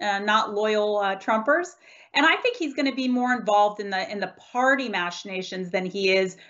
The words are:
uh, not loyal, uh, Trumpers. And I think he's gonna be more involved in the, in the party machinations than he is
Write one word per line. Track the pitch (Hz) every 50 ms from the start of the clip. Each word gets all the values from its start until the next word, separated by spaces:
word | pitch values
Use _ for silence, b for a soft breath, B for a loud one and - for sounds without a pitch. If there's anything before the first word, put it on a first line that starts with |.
uh, | - 202 196 196
not | 202 214 214 220 214 208 208
loyal, | 208 214 214 214 214 208 214 208
uh, | 208 202 196 196
Trumpers. | 190 - - 220 220 220 285 294 339 359 359 - B B B B B B B -
And | 277 285
I | 320 349
think | 392 - 494 480
he's | - 339 285 254
gonna | 294 285 277 -
be | 269 262
more | 254 247 247 247 247 247
involved | 233 190 208 208 208 208 208 208 -
in | 208 202
the, | 196 185 185 -
in | 208 202
the | 196 185 - - - -
party | - 247 254 262 277 262 262 226
machinations | 202 185 175 175 175 - - 202 190 185 185 - 196 185 185 180
than | 180 185 185
he | 185 190 202 196 190 190
is | 190 190 185 180 B B